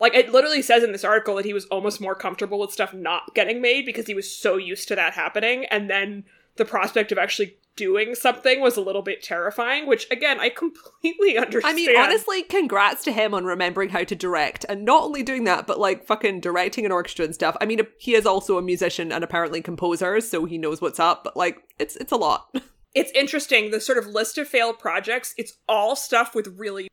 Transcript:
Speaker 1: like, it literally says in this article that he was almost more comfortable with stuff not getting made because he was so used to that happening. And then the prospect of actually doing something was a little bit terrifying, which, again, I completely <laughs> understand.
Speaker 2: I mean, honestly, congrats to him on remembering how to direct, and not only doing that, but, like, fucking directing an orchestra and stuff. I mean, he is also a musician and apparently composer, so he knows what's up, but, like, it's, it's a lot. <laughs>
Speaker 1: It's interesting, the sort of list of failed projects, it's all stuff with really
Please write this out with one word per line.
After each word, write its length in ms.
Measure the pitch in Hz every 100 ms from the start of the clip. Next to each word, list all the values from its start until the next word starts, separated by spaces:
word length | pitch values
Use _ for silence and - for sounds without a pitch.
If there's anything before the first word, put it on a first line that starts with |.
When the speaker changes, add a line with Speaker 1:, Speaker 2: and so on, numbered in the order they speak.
Speaker 1:
like, 140 | 233
it 180 | 254 240
literally 300 | 254 302 294
says 200 | - 233
in 100 | 233
this 120 | 196
article 300 | 202 214 214 196
that 80 |
he 100 | 202
was 120 | 202 185
almost 340 | 196 202 -
more 140 | 190
comfortable 440 | 190 185 185 196 202
with 140 | 202
stuff 220 | - 190
not 400 | 190 170 175 -
getting 260 | 226 196 240
made 260 | 247 269 254
because 200 | 233 214
he 80 |
was 160 | 196 196
so 260 | - 208 190
used 320 | 180 196 -
to 80 | 190
that 180 | 165
happening. 500 | 180 151 208 226 254 -
And 240 | 214 202
then 340 | 196 196 202 - _ _ -
the 80 |
prospect 480 | 214 208 196 226 208
of 60 | 196
actually 380 | 196 - 202 - _ -
doing 360 | 190 202 220 240
something 440 | 254 240 262 262
was 160 | 254 226
a 40 |
little 220 | 190 196
bit 200 | 190 190
terrifying, 640 | - 175 180 - 233 277 294
which, 180 | 226 -
again, 300 | 254 302 262
I 80 | 240
completely 880 | - 330 - - _ 330 349 403 226
<laughs> 0 |
understand. 340 | 208 220 294
Speaker 2:
I 40 | 330
mean, 200 | 330 240
honestly, 460 | 277 440 - 381
congrats 640 | 349 392 294 196 202 -
to 80 | 302
him 200 | 214 214
on 120 | 202
remembering 460 | 185 180 180 185 185
how 120 | 185
to 140 | 175 185
direct, 500 | 180 165 147 - -
and 160 | 202
not 200 | 214 311
only 180 | 294 285
doing 220 | 247 262
that, 240 | 220 175 -
but, 100 | 208
like, 260 | 196 185
fucking 360 | - 214 214 185
directing 440 | 175 175 185 240
an 60 | 208
orchestra 340 | 180 175 -
and 80 | 160
stuff. 240 | 160 165 -
I 60 | 214
mean, 140 | 226 220 _
he 200 | - 226
is 100 | 202
also 320 | 190 - 185
a 40 |
musician 500 | 180 175 175 180 165
and 100 | 151
apparently 400 | 165 170 160 165
composer, 580 | 175 170 175 170 185 214
so 240 | 226 170
he 140 | 160 165
knows 220 | 156 160
what's 180 | 170 -
up, 240 | 170 160
but, 140 | - -
like, 260 | 180 - _ -
it's, 180 | - -
it's 160 | 262
a 40 | 240
lot. 380 | 156 - -
<laughs> 80 | 254 - _ _
Speaker 1:
It's 180 | 269 -
interesting, 580 | 269 277 302 - 240 214
the 120 | 214
sort 160 | 240 247
of 80 | 208
list 320 | 208 226 -
of 100 | 285
failed 300 | 247 233 226
projects, 560 | 196 180 208 247 - -
it's 220 | 214 - -
all 260 | 214 214
stuff 400 | 269 - 233 247
with 240 | 233 202 185
really 300 | 214 196 190